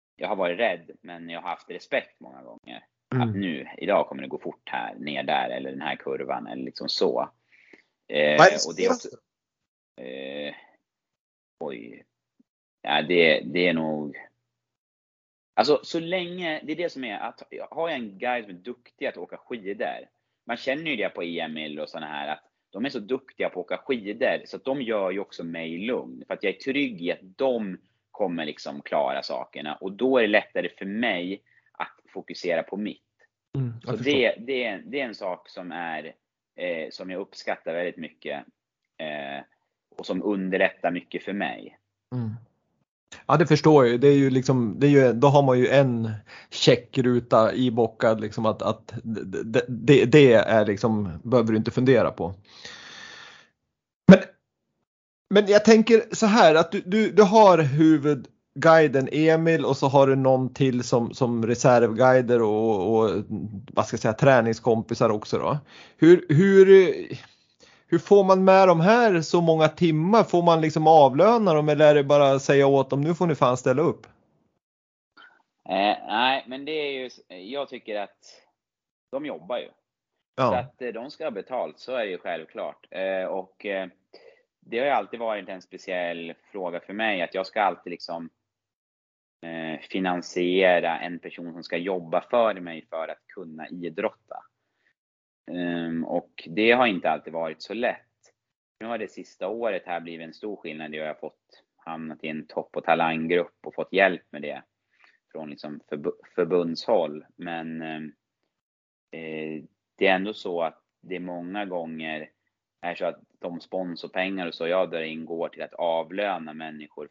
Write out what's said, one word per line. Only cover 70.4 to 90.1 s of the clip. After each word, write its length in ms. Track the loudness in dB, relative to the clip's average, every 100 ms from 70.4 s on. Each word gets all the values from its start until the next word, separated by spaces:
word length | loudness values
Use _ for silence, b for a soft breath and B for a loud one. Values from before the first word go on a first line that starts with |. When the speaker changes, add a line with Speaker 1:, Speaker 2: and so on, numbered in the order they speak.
Speaker 2:
man 180 | 4 4
liksom 260 | 2 2 6
avlöna 680 | 8 8 6 4 4 2
dem 140 | 2 2
eller 220 | 6 6
är 40 |
det 100 | 6
bara 260 | 4 4 4
att 100 | 4
säga 240 | 4 4 6
åt 240 | 4 2
dem, 100 | -2
"Nu 140 | -2
får 120 | 0 -2
ni 80 |
fan 220 | 2 2 2
ställa 260 | 0 2
upp"? 240 | 0 -2 -10 _ _ _ _ _ _ _ _ _ _ _ b b _ _ -6
Speaker 1:
Eh, 280 | 0 0 -2 -4
nej, 380 | -2 0 -2 -6
men 180 | -12
det 80 | -8
är 180 | -6 -6
ju, 180 | -8 -12 -16 _ -18
jag 320 | -12 -10 -10
tycker 320 | -12 -10 -10
att 420 | -10 _ -20 -20 _ _ _ _ _ _ _
de 160 | -10 -10
jobbar 320 | -12 -10 -10
ju. 100 | -10 _ _ _ _ _ _ -4
Speaker 2:
Ja. 140 | -2
Speaker 1:
Så 40 |
att, 280 | -2 -6 -12
eh, 60 | -12
de 220 | -12 -14
ska 140 | -12
ha 60 | -10
betalt, 480 | -10 -10 -8 -8 -10
så 140 | -10
är 120 | -6
det 60 | -6
ju 80 | -8
självklart. 680 | -8 -10 -10 -12 -12 -12 _
Eh, 340 | -8 -4 -4
och, 420 | -4 -8 -10 _ -8
eh, 220 | -8 -8 -16 _ b b b _ _
det 180 | -10 -6
har 80 | -2
ju 60 |
alltid 280 | -2 -4 -8
varit 280 | -8 -8 -10
en 140 | -16
speciell 720 | -16 -16 -8 -6 -6 -8 -12 -16 _
fråga 280 | -12 -10 -10
för 120 | -12
mig, 300 | -6 -4 -4
att 120 | -4
jag 120 | -6 -6
ska 160 | -2
alltid 280 | -2 -4 -10
liksom, 380 | -14 -12 -14 -14 _ _ _ _ _ _ _ _ _ _ _ -16
eh, 340 | -12 -10 -12 -10
finansiera 1080 | -6 -4